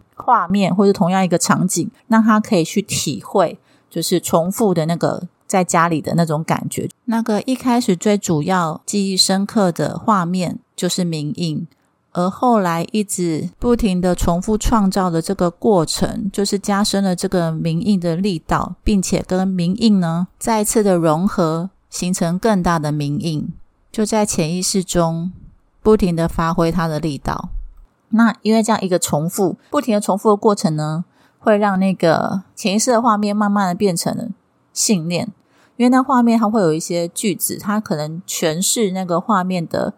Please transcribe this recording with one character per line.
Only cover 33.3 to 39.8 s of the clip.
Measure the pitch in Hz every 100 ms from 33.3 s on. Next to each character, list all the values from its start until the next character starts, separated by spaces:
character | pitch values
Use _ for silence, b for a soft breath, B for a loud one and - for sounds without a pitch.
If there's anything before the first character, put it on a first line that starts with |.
| 208
慢 | 202
慢 | 202 190
地 |
变 | 175 202
成 | 175 - -
了 | - - _ _ _
信 | - - 202 160
念。 | 175 - - b b b -
因 |
为 | 247
那 | 262
画 | 262 254
面 | 233 226
它 | 208
会 | 220
有 | 175
一 | 156
些 | - 170 170
句 | - 226
子， | 160 - -
它 | 185 208
可 | 214 156
能 | 151 165 -
诠 | - 170 156
释 | 196 254 208
那 | 185
个 | 185 170
画 | - 202
面 | 185 185 160
的 | -